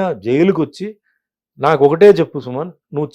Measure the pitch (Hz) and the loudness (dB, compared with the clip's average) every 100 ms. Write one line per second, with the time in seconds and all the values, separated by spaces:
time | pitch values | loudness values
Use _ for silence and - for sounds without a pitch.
0 | 190 120 104 135 185 165 143 - 202 214 | -4 -6 -4 0 0 0 -4 -8 -16 -16
1 | _ _ _ _ _ - 139 147 143 165 | _ _ _ _ _ -4 -2 2 2 6
2 | 208 170 147 143 123 127 175 - _ 143 | 6 4 0 -6 -10 -10 -12 -16 _ -10
3 | 151 | -8